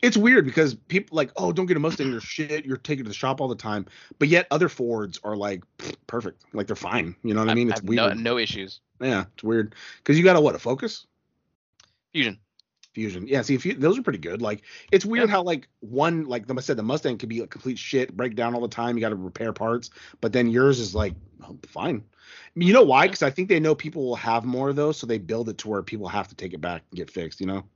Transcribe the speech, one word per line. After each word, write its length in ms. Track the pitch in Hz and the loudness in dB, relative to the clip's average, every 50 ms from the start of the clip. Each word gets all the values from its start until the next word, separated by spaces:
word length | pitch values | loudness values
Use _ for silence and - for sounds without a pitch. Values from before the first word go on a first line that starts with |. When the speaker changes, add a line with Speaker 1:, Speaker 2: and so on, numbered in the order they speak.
| - | 4
Speaker 1:
It's 140 | 247 - | 4 4
weird 300 | 226 202 240 262 240 160 | 6 6 8 8 6 6
because 280 | 131 120 - 160 143 120 | 4 4 2 2 2 2
people, 400 | 107 _ _ - 190 202 _ - | -4 _ _ -2 -2 -2 _ -2
like, 140 | 160 143 123 - | -2 -2 -2 -4
"Oh, 160 | - 185 180 170 | -4 -2 -2 0
don't 140 | 160 185 | 0 0
get 100 | 180 180 | 0 0
a 40 | 156 | 0
Mustang. 300 | 147 160 160 - 143 135 | 0 -2 -2 -2 -4 -4
You're 100 | 127 113 | -4 -6
shit. 440 | 110 - - - 156 147 147 151 151 | -8 -10 -8 -8 -6 -4 -4 -6 -4
You're 120 | 135 131 123 | -6 -8 -8
taking 260 | _ - 151 135 131 | _ -6 -6 -4 -4
to 40 | 110 | -10
the 60 | 101 | -10
shop 260 | - - 131 135 131 | -4 -2 -2 -2 0
all 80 | 143 131 | -2 -4
the 60 | 120 | -4
time." 320 | 104 - 110 104 104 98 - - - - - - _ | -4 -4 -4 -4 -4 -6 -8 -14 -20 -20 -20 -4 _
But 100 | 147 147 | 2 4
yet 180 | 170 170 - - | 4 4 4 4
other 180 | 143 156 180 165 | 2 2 2 0
Fords 520 | - - 131 120 117 110 107 98 85 - _ | 0 -4 -4 -2 -2 -2 -4 -6 -8 -10 _
are, 140 | 104 107 | -6 -6
like, 260 | 101 101 104 101 92 92 _ _ _ | -4 -4 -4 -4 -6 -10 _ _ _
pfft, 180 | - - - _ _ - | -14 -14 -14 _ _ -8
perfect. 340 | - 117 113 98 - _ _ _ - | -8 -6 -6 -6 -12 _ _ _ -6
Like, 140 | 107 98 | -6 -4
they're 80 | - 110 | -4 -6
fine. 380 | 95 - 90 98 120 92 82 90 _ _ | -8 -6 -4 -4 -4 -4 -4 -8 _ _
You 100 | 117 104 | -2 0
know 80 | 110 | 0
what 80 | 110 110 | 2 2
I 40 | 113 | 2
Speaker 2:
I've, 40 | |
Speaker 1:
mean? 140 | 120 120 120 | 2 2 0
It's 100 | 101 - | -2 -2
Speaker 2:
I've 80 | 95 95 | -2 -2
no, 180 | 113 117 110 | 0 2 2
Speaker 1:
weird. 120 | 120 - 113 | 2 0 0
Speaker 2:
no 200 | 113 117 120 123 | -2 -2 0 0
issues. 420 | 113 101 - 110 95 95 - - _ _ _ _ | -2 -4 -4 -8 -10 -12 -14 -20 _ _ _ _
Speaker 1:
Yeah, 240 | 123 131 123 98 95 95 _ | -2 -2 0 0 -2 -4 _
it's 100 | - - | -8 -2
weird. 300 | 110 113 113 107 101 - - - - - - _ | 0 0 0 0 -2 -6 -16 -20 -20 -20 -16 _
'Cause 160 | - 143 156 | 2 4 6
you 60 | 170 | 8
got 120 | 190 180 | 8 8
a 40 | 160 | 8
what, 140 | 151 143 - | 6 4 2
a 20 | 151 | 0
Focus? 480 | - 160 131 139 - 226 - - - _ _ _ _ _ _ _ _ _ _ _ _ _ _ _ _ _ _ _ _ _ _ | -4 -4 -4 -4 -4 -6 -8 -8 -18 _ _ _ _ _ _ _ _ _ _ _ _ _ _ _ _ _ _ _ _ _ _
Speaker 2:
Fusion. 260 | - 135 113 95 110 104 _ _ _ _ _ _ _ _ _ _ | -2 -2 -2 -2 -8 _ _ _ _ _ _ _ _ _ _ _
Speaker 1:
Fusion. 320 | - 110 107 92 90 90 | -6 -6 -6 -6 -8 -4
Yeah, 160 | 120 135 139 117 | -2 -2 -2 0
see, 140 | 117 143 127 | 0 -2 0
Fu-, 160 | - 180 214 | 0 -2 -4
those 240 | 123 131 160 196 254 | 0 2 2 2 2
are 40 | 247 | 0
pretty 180 | - 135 95 | -4 -4 -4
good. 200 | - 85 87 110 | -6 -8 -8 -4
Like, 220 | 117 107 104 104 _ - - - - _ - | -4 -4 -6 -6 _ -20 -20 -20 -4 _ 2
it's 120 | 190 190 | 2 4
weird 240 | 202 226 240 240 214 | 4 0 2 2 4
Speaker 2:
Yeah. 40 | 208 | 4
Speaker 1:
how, 60 | 190 175 | 2 2
like, 260 | 180 170 143 - _ _ _ | 0 -4 -4 -6 _ _ _
one, 440 | - 104 120 131 147 165 170 165 160 | -16 -6 0 2 2 2 2 0 -2
like 220 | 139 123 123 104 113 | -2 -4 -6 -4 -4
I 100 | 131 123 | -6 -6
said, 160 | - - 143 | -2 -4 -2
the 60 | 110 107 | -2 0
Mustang 360 | 110 131 156 - 151 123 104 | -2 -2 -2 -2 -4 -4 -4
could 100 | - 113 | -8 -8
be 120 | 113 113 | -6 -8
a 60 | 110 | -8
complete 320 | - - 110 - 131 127 110 | -8 -12 -10 -8 -8 -8 -6
shit, 380 | - - - 135 127 127 - | -8 -2 0 0 0 0 -4
break 200 | 95 123 127 110 | -6 -6 -4 -2
down 180 | 110 117 117 120 | -2 -2 -2 -2
all 60 | 120 | -2
the 80 | 120 113 | -4 -4
time. 280 | - - 117 120 120 | -4 -4 -4 -2 -2
You 40 | 117 | -2
gotta 160 | 110 110 107 | -2 -2 -4
repair 360 | 95 92 92 90 - 117 113 107 | -4 -8 -10 -8 -6 -6 -6 -4
parts. 380 | - 104 113 117 120 120 - _ - - - - _ | -4 -2 -2 -2 -2 -4 -8 _ -20 -20 -20 -14 _
But 120 | - 110 104 | -4 0 2
then 160 | 127 120 117 | 2 2 4
yours 300 | 113 123 131 139 139 120 | 4 6 6 6 4 4
is, 160 | 117 101 90 | 0 -4 -2
like, 200 | 107 - 98 85 - - - _ _ - | -2 -2 -2 -4 -10 -16 -20 _ _ -20
oh, 160 | - 92 - - | -20 -20 -20 -20
fine. 380 | - _ - - 175 160 107 107 _ _ _ _ - - - - - _ | -16 _ -6 -6 -4 -6 -6 -10 _ _ _ _ -20 -20 -20 -20 -14 _
You 180 | 170 175 180 196 | 2 4 6 8
know 120 | 262 240 | 8 8
why? 200 | 147 - 135 156 | 8 8 6 6
Speaker 2:
Yeah. 60 | 185 | 4
Speaker 1:
'Cause 120 | 190 - - | 2 0 -2
I 80 | 139 | -2
think 180 | 139 - 185 196 | 0 -2 2 2
they 80 | 202 165 | 2 4
know 140 | 156 156 156 | 4 4 2
people 320 | 147 - 156 - 165 135 | 2 0 -10 -6 -4 -4
will 100 | 127 120 | -2 -4
have 280 | 110 - 117 113 117 110 | -4 -2 0 0 0 0
more 240 | 127 123 127 135 139 | -2 -2 -2 0 -2
of 60 | 143 | 0
those, 200 | 139 147 151 156 | 0 0 0 0
so 100 | - - 117 | -2 -4 -4
they 100 | 117 110 | -4 -4
build 300 | 95 82 110 113 120 113 | -2 -4 -4 -4 -4 -6
it 80 | 104 - | -6 -8
to 100 | - 110 | -6 -4
where 140 | 107 101 95 | -4 -4 -4
people 260 | - - 107 104 87 | -6 -8 -8 -8 -6
have 200 | - 104 95 - | -4 -6 -6 -6
to 60 | - | -10
take 180 | - 98 92 87 | -12 -12 -10 -10
it 60 | 82 76 | -6 -6
back 220 | 87 87 82 _ _ | -6 -6 -6 _ _
and 60 | - | -12
get 140 | 90 85 73 | -12 -12 -10
fixed, 300 | - 92 85 80 - - | -8 -8 -8 -8 -8 -8
you 60 | 98 | -6
know? 180 | 92 95 98 92 - _ | -6 -6 -6 -8 -12 _